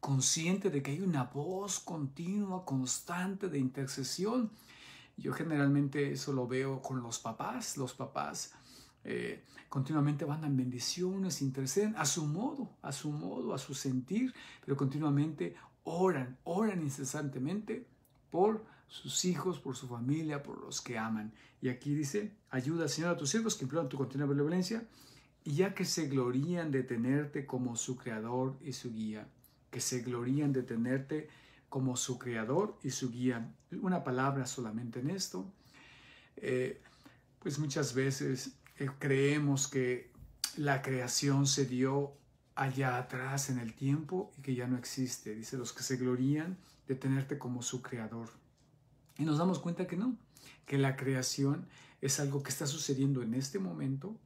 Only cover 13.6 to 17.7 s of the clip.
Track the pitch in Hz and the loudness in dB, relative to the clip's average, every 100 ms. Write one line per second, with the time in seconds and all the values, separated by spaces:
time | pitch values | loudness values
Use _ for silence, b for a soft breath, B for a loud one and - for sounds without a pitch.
13.6 | 139 139 139 127 127 202 254 - B B | -6 -4 0 0 2 2 2 -2 B B
14.6 | - 139 139 147 151 143 156 147 170 B | -4 2 2 2 4 4 4 0 -4 B
15.6 | B _ - 165 185 151 127 - - 175 | B _ -4 4 4 4 -2 -8 -2 2
16.6 | 220 185 151 135 135 156 151 135 135 202 | 2 2 -2 -2 -4 -2 -4 -2 -2 -2
17.6 | 208 | -2